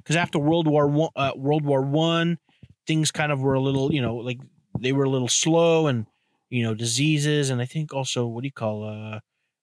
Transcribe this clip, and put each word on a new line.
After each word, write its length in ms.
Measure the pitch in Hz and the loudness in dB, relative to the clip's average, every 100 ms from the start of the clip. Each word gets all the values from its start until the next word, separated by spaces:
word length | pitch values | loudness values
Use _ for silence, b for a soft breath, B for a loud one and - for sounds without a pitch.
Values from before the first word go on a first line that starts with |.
'cause 120 | - 160 | -2 0
after 220 | 175 147 | 0 0
World 280 | 147 165 156 | 2 2 4
War 200 | 147 143 | 4 4
One, 240 | 147 160 - | 2 0 0
uh, 160 | 139 - | -4 -2
World 280 | 139 151 | 0 0
War 180 | 143 135 | 2 0
One, 560 | 135 151 165 165 170 170 b b b _ - | 2 2 2 2 0 -2 b b b _ -2
things 240 | 156 151 | 0 0
kind 220 | - 151 | 0 0
of 80 | 139 | 2
were 140 | 135 | 2
a 60 | 135 | 2
little, 320 | 135 135 135 | 2 0 0
you 80 | 156 | 0
know, 160 | 117 117 | 0 -4
like, 220 | 120 123 - _ _ - | -6 -8 -12 _ _ -6
they 140 | 123 | -2
were 120 | 139 | 0
a 60 | 135 | 2
little 180 | 135 123 | 0 0
slow 600 | - 160 165 170 165 156 | 0 2 4 4 4 2
and, 180 | 120 107 _ _ _ _ | 0 -4 _ _ _ _
you 140 | 123 | -2
know, 120 | 113 | -2
diseases. 760 | 110 117 117 151 151 147 147 135 | -2 -4 0 2 2 0 0 0
And 100 | 123 | -2
I 60 | 123 | -4
think 260 | 160 151 | -6 -6
also, 340 | 139 127 127 120 | -6 -6 -4 -4
what 160 | 113 | -4
do 40 | 135 | -10
you 60 | |
call, 320 | - 113 107 | -6 -6 -4
uh, 360 | 107 107 110 110 - _ _ _ | -8 -10 -12 -14 -16 _ _ _